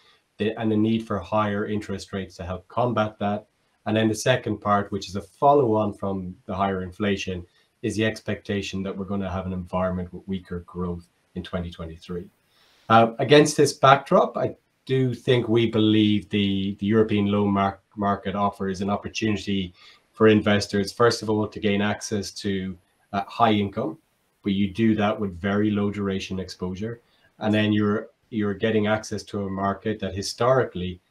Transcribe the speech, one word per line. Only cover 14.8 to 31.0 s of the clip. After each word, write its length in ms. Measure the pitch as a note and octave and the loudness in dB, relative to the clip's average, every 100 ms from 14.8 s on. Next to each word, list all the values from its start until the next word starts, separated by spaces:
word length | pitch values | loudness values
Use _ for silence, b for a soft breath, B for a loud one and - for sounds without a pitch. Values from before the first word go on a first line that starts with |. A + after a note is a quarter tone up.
| - | -2
do 280 | C3 C3 | 0 0
think 340 | A#2 - B2 A2+ | 0 2 2 4
we 220 | A#2 A2+ | 2 2
believe 600 | A2+ G#2+ A2 G#2+ G#2 F2+ | 2 4 6 4 2 0
the, 460 | G#2 G2+ G2 G2 G2+ | 0 0 0 -2 -2
the 80 | G2 | 2
European 400 | A2 G#2+ G#2 G2+ | 2 4 2 2
loan 240 | G#2 G#2 | 2 2
mar-, 300 | G2 G2 G2 _ G#2+ | 2 0 -2 _ -4
market 380 | G2+ G2 G2 | -2 -2 -4
offers 480 | G2 G2+ - G2 F2+ | -2 -2 -2 -6 -4
an 80 | G2+ | -4
opportunity 840 | G2+ - - A2+ G#2 - G2 F2+ - b b b | -4 -6 -4 -2 -2 -2 -4 -4 -10 b b b
for 140 | - A2 | 2 6
investors, 640 | G#2+ G#2+ G2+ - G2+ F#2+ | 6 4 0 0 -2 -2
first 300 | - A#2+ A2+ | 2 2 2
of 80 | G#2+ | -2
all, 180 | G#2+ G#2 | -2 -2
to 120 | - | -4
gain 220 | G#2+ G2+ | -2 0
access 500 | G#2 G#2 - G#2 F#2+ | 0 -4 -6 -6 -6
to, 440 | - G2+ G2 F#2+ F2+ _ _ _ | -8 -4 -4 -4 -10 _ _ _
uh, 100 | G2 G2 | -6 -6
high 240 | - A#2 | 0 2
income, 480 | G#2+ G2 A2 C#3+ - _ _ _ _ | 2 0 -4 -6 -8 _ _ _ _
but 120 | G#2 | -4
you 180 | G2 G2+ | 0 0
do 240 | F2+ A2+ G#2 | 2 2 2
that 240 | G#2 A2 | 0 0
with 200 | G2+ F2 | -4 -4
very 300 | G2+ G2+ G#2+ | -2 0 0
low 220 | G2+ G2+ | 0 -2
duration 480 | G2+ G2+ F#2+ F#2 F#2+ | -2 -4 -4 -6 -8
exposure. 640 | F2+ - F#2 F2+ G#2+ A#2+ _ _ _ - | -10 -8 -8 -6 -8 -10 _ _ _ -6
And 160 | G#2+ | 0
then 180 | G#2+ G#2+ | 2 2
you're, 380 | G#2 G#2 G#2 - _ _ | 2 2 0 -4 _ _
you're 240 | A2+ G#2 G2 | -4 -4 -2
getting 320 | A2+ A2 G#2 | 0 2 2
access 340 | G#2+ - G2+ - | 0 -4 -10 -8
to 180 | G#2+ | -6
a 60 | G2 | -6
market 500 | F#2+ G2 F#2+ A2 G#2+ | -2 -2 -2 -4 -6
that 160 | F#2+ F#2+ | -6 -6
historically 840 | F#2+ - A#2+ C3 A2+ F2+ F2+ F2+ | -8 -2 2 2 2 -2 -8 -8